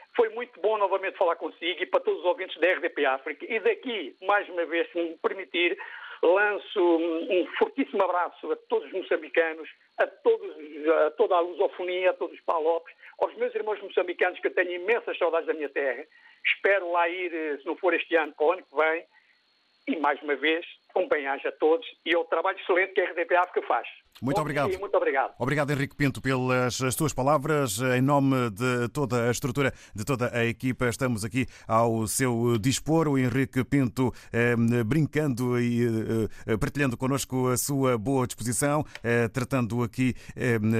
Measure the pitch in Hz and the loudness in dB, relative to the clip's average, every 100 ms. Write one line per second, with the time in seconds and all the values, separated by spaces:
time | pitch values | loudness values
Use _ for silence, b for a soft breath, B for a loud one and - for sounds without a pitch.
0 | B - 226 220 240 - 185 214 196 190 | B 0 0 0 -10 -4 0 2 2 0
1 | 185 - 180 160 160 - 170 180 180 185 | -2 0 0 0 -4 -6 -6 -4 0 0
2 | - 190 170 175 185 - 165 175 160 - | 0 0 0 -2 -4 0 0 2 -2 0
3 | 143 131 - 143 - 226 226 214 254 226 | 0 0 -4 -10 -6 -2 0 0 -2 -6
4 | 135 - 190 202 175 180 160 170 160 170 | -8 -8 0 0 0 -4 -2 -2 -2 -2
5 | 170 165 226 196 185 170 175 - B B | -4 -4 -6 -6 -6 0 0 0 B B
6 | B B 160 185 208 202 - 208 175 165 | B B 2 4 4 -2 -4 2 4 4
7 | 170 160 - 180 - - 220 - 277 208 | 2 -4 0 0 0 0 0 0 -2 0
8 | 185 175 165 - 160 156 - 226 139 185 | 0 0 -2 -4 -6 -6 -2 -4 -4 -6
9 | 180 170 151 - 165 160 147 - b - | -2 -2 0 0 0 -2 -12 -18 b -2
10 | 185 - 247 226 202 151 151 151 151 156 | -2 0 2 2 0 -12 -12 -4 2 4
11 | 156 - 208 180 170 156 185 - 180 180 | 4 2 2 4 2 0 -2 -2 -4 0
12 | 185 175 165 160 - 175 156 165 - - | 0 0 -4 -6 -4 0 2 0 -4 -20
13 | B B 185 208 247 226 214 208 190 - | B B -4 -2 -4 -2 -4 -6 -4 -2
14 | 180 170 185 175 170 - 180 175 180 233 | -2 0 -2 0 -2 0 -2 -2 0 0
15 | - 160 175 160 151 156 143 - 139 120 | -2 -2 0 0 -2 -4 -4 -2 -2 -2
16 | 151 b b b - - 190 196 175 175 | -8 b b b -4 0 2 2 2 2
17 | 170 180 180 165 156 143 - 151 180 202 | 2 0 -4 -4 -4 -4 -6 -2 0 0
18 | - 165 151 - 151 185 - 139 156 165 | 2 2 0 0 2 2 -2 0 2 0
19 | - b b b b _ _ _ - 165 | -4 b b b b _ _ _ -6 -2
20 | 143 143 151 135 151 160 170 - _ 202 | 0 0 -2 -2 0 0 -4 -16 _ -2
21 | 175 156 139 139 147 - 156 165 - - | 0 0 -2 -4 -4 0 2 2 0 -8
22 | - 170 165 165 175 190 - 180 190 196 | -2 0 0 -2 -2 -2 0 2 2 0
23 | 190 170 165 175 180 - - 123 113 - | -2 -2 0 2 2 0 0 -2 -2 -14
24 | _ - 120 180 156 143 139 - - 190 | _ -8 -2 0 0 0 0 -2 0 0
25 | 165 135 120 - 127 147 139 143 139 - | 2 0 -2 -2 -2 0 0 0 -2 0
26 | 143 - 131 131 127 127 123 - 131 123 | 0 0 -2 0 2 2 2 0 -2 0
27 | 156 - 131 151 135 151 135 98 131 123 | -2 0 2 2 2 0 0 0 0 2
28 | 135 143 135 131 120 95 127 123 120 - | 4 4 4 4 2 0 0 0 0 -2
29 | 135 123 117 120 135 123 139 - B 98 | 0 0 2 0 -2 0 0 -2 B -8
30 | 107 131 120 120 117 113 131 123 123 113 | -2 -2 0 0 0 0 -4 -2 -2 0
31 | 131 113 107 127 120 B B 110 117 113 | -2 -2 -4 -4 -4 B B 2 2 0
32 | 107 - 131 117 120 117 101 123 - 160 | -2 0 0 2 2 2 2 0 2 2
33 | 156 139 127 123 131 131 120 143 127 - | 2 2 2 0 0 -2 0 2 2 2
34 | 131 - B 117 120 117 117 120 110 147 | -2 -2 B 0 2 2 2 2 2 2
35 | 139 147 151 117 123 123 120 120 120 113 | 0 0 -2 0 0 0 0 2 2 0
36 | 107 113 107 - - 110 131 143 143 117 | -2 -2 -2 -4 -2 -2 0 0 -2 0
37 | 131 139 - 127 127 123 - 143 131 120 | -2 -2 -2 -2 0 0 0 0 2 2
38 | 104 135 120 - 113 113 143 151 139 B | 0 0 0 -4 -4 0 0 0 -4 B
39 | 113 117 117 120 127 135 117 120 120 - | 0 0 0 -2 -2 -2 -2 -2 -2 0
40 | 127 113 B B 127 117 107 113 | -2 -2 B B 0 2 2 2